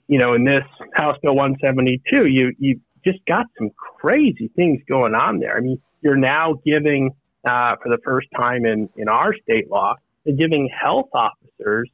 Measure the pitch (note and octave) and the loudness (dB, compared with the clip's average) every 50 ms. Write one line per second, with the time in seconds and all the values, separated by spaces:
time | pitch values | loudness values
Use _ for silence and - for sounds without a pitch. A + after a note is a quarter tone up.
0 | _ - C#3+ C3 B2 B2 A#2+ A#2+ B2 C3+ C#3 C3+ C3+ - - - - - - - | _ 0 2 2 2 4 2 2 2 2 2 0 -2 -4 -18 -20 -20 -6 -4 -2
1 | D3+ D3+ C#3+ - - D3 C3+ C3+ C#3 C3+ C3+ C3+ C#3+ C3+ C3 C3 B2+ B2+ B2+ C3 | -2 -2 -2 -2 0 0 2 2 2 0 -2 0 0 0 2 2 2 0 0 -2
2 | - - C4+ C#4 G#3+ C#3+ C3 C3 B2+ B2+ B2 - C#3 C#3 B2 - _ _ _ _ | -2 0 2 2 4 4 4 2 2 0 -2 -2 -2 -2 -2 -2 _ _ _ _
3 | - F#3+ F#3 F#3+ - - E3 G#3+ A#3+ - _ - - G#3 _ - - - - - | -4 -4 -4 -4 -4 -2 -2 -2 -2 -6 _ -8 -8 -8 _ -10 -20 -20 -16 -6
4 | - D#3 A#3+ D4+ D4+ A#3+ - - A2+ A2+ - - F3+ E3+ C#3+ - - - C3+ C3 | -2 0 2 2 2 2 0 -2 -8 -6 -2 0 2 2 0 -2 -2 -2 0 0
5 | B2 G#2+ A2 A#2+ C#3+ G#3 G#3+ - A#1 G#1+ G#2 A2 B2 B2+ C3 C3 _ _ _ _ | 0 2 2 0 0 0 0 -2 -4 -4 -4 -4 -2 -4 -4 -6 _ _ _ _
6 | - D3 C#3 C3+ C3+ C3 C#3+ D#3 E3 E3 D3+ C3+ - D3+ D3 D3+ D3 D3+ C#3+ C#3 | 0 2 2 4 2 2 0 0 0 -2 -2 -2 0 0 0 2 2 0 0 0
7 | C3+ C3 C3+ _ _ _ _ _ - B2+ B2 B2 A#2+ A#2+ G#2+ - - B2 A#2 A#2 | 0 -2 -4 _ _ _ _ _ -4 -2 0 0 0 0 -2 -2 -2 -4 -4 -2
8 | - C#3 C3 B2+ B2+ _ - - B2 A#2+ B2 B2 A#2 A2+ A2 G#2+ G#2+ - _ A2+ | -2 -2 -4 -4 -4 _ -6 -4 -2 -2 -2 0 0 0 0 -2 -4 -6 _ -8
9 | G#2+ G#2+ A2 B2 D#3+ G#3+ G3+ - - - A2+ A2 - - G2+ G2 G2 G2+ A#2 - | -4 0 0 0 2 0 -2 -4 -2 -2 -2 -2 -2 -2 -2 -2 -2 -2 -4 -4
10 | _ _ _ _ - D3+ C#3 C3+ D#3+ D#3+ D#3+ C#3+ C3+ B2+ - - - C#3+ - C4+ | _ _ _ _ -4 -4 0 0 0 0 2 0 -2 -2 -4 -4 -2 -2 0 -2
11 | - - - A#2+ A2+ G#2+ - _ _ _ _ - - G#2 G#2+ A2 A#2+ - | -2 -2 -2 -2 -2 -2 -2 _ _ _ _ -8 -4 -2 -2 -2 -4 -6